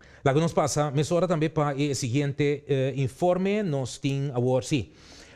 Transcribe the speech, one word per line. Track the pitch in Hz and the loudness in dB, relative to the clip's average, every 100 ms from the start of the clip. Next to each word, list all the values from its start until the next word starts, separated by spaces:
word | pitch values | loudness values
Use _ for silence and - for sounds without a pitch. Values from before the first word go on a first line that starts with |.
| - - | -20 -4
La | 139 | 0
que | 135 | 2
nos | 165 | 2
pasa, | - 151 - 147 | 2 0 0 0
me | 139 | 0
sobra | 147 175 175 | 0 0 2
también | 165 156 | 2 0
pa | 156 147 | 0 0
el | 135 147 135 | 0 -2 -2
siguiente, | 127 131 143 139 147 143 - | -2 0 0 0 0 0 0
eh, | 139 131 135 | 0 0 0
informe, | 135 - 175 180 190 208 | -4 0 0 2 0 0
nos | 202 139 123 - | -2 -2 -4 -4
tin | 139 139 143 | -4 -2 -2
award, | 123 123 127 | 0 0 0
sí. | - 147 92 - - - - | 0 -2 -2 -10 -20 -20 -20